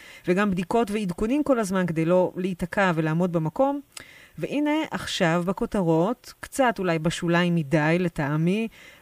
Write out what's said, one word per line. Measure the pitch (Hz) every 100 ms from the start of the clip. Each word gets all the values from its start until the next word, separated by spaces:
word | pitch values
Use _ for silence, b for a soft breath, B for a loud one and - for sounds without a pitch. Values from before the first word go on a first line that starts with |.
| B B -
וגם | 185 208
בדיקות | 180 180 233 233
ועדכונים | 208 190 - 220 285
כל | 294 240
הזמן | 196 190 170
כדי | 160 160
לא | 180 180 -
להיתקע | 185 180 180 - 190 160
ולעמוד | 160 165 185
במקום. | 165 156 - 269 285 - B B B B B
והנה | 254 262 294 302 -
עכשיו | - - - 170 175 175
בכותרות, | 190 233 208 165 160 185 254 - -
קצת | - - 254 208
אולי | 185 165
בשוליים | 165 - 170 170 175 170
מדי | 139 160 151 175
לטעמי, | 180 - 143 151 170 208 226 B B B